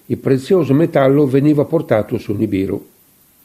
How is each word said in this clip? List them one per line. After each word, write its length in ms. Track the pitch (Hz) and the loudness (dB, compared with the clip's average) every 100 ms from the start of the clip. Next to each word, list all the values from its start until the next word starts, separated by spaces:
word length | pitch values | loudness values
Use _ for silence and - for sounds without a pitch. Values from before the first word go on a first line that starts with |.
| - | -8
il 100 | - | -4
prezioso 560 | - 131 - 190 131 | 0 -2 2 0 2
metallo 520 | 135 165 151 135 139 143 | 2 2 2 2 2 2
veniva 360 | 135 147 147 | 2 2 0
portato 540 | 139 160 - 110 104 113 | 0 -2 -2 -2 -2 -6
su 160 | - | -6
Nibiru. 520 | 104 107 95 95 98 - _ _ _ _ _ | -4 -2 -2 -4 -6 -10 _ _ _ _ _